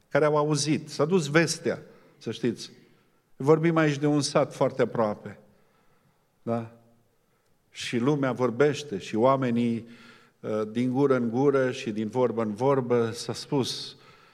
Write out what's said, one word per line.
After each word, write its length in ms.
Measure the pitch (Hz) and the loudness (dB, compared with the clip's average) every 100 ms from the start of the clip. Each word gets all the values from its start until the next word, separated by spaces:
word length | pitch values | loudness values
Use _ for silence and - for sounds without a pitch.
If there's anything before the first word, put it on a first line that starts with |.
| _ | _
care 160 | 143 | 2
au 120 | 151 151 | 4 2
auzit, 520 | 151 151 139 135 - | 2 0 0 -2 -4
s-a 160 | - | -2
dus 220 | 151 190 143 | 2 2 2
vestea, 520 | 160 160 - 117 90 - - _ _ | 2 2 -2 -4 -6 -8 -20 _ _
să 120 | 117 | -10
știți. 400 | 110 123 98 - - _ _ _ _ _ - | -4 -4 -4 -10 -20 _ _ _ _ _ -4
Vorbim 400 | 135 160 170 160 | 2 4 4 2
aici 220 | 151 139 | 2 2
de 80 | 147 | 0
un 140 | 147 | 0
sat 340 | 139 160 135 | 0 0 0
foarte 280 | - 135 131 | 0 -2 0
aproape. 560 | 113 - 107 101 104 - - _ _ _ _ _ _ _ _ _ | -2 0 -2 -4 -12 -18 -20 _ _ _ _ _ _ _ _ _
Da? 280 | 120 117 113 - _ _ _ _ _ _ _ _ _ | -6 -6 -6 -16 _ _ _ _ _ _ _ _ _
Și 280 | - - 120 | -12 -6 -2
lumea 340 | 127 147 135 | 0 0 0
vorbește 640 | 117 123 117 147 131 - 95 | 0 0 2 2 0 -6 -10
și 180 | - 107 | -4 2
oamenii, 720 | 127 135 127 117 120 113 113 - - - _ _ | 4 4 2 0 0 -2 -8 -20 -20 -20 _ _
uh, 220 | 120 107 107 | -6 -4 -4
din 220 | 113 127 | -2 -2
gură 240 | 127 143 127 | 2 2 2
în 140 | 120 | 0
gură 400 | 123 143 135 127 | 2 2 4 2
și 200 | 123 117 | -2 -6
din 180 | 107 110 | -4 -4
vorbă 340 | 123 123 110 | 0 0 0
în 120 | 110 | -4
vorbă, 560 | 101 135 135 120 120 113 | 0 0 2 2 0 0
s-a 180 | 110 - | -4 -8
spus, 640 | - - - 110 - - - - - _ | -8 -4 -2 -2 -6 -12 -16 -20 -20 _